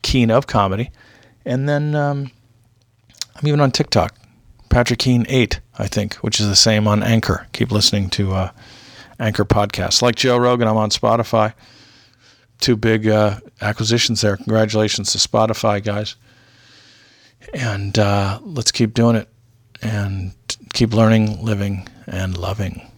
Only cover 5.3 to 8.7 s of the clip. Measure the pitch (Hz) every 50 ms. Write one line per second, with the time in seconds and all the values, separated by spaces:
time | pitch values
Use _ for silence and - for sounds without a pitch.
5.3 | 135 131 117 - - - - _ _ - 104 101 - - 101 104 - - - 113
6.3 | - - 110 104 98 - - 113 110 107 107 107 104 104 101 110 113 113 - -
7.3 | 92 - - - - - 113 113 101 104 - - - 104 98 87 - - 101 95
8.3 | 95 95 92 87 - - - -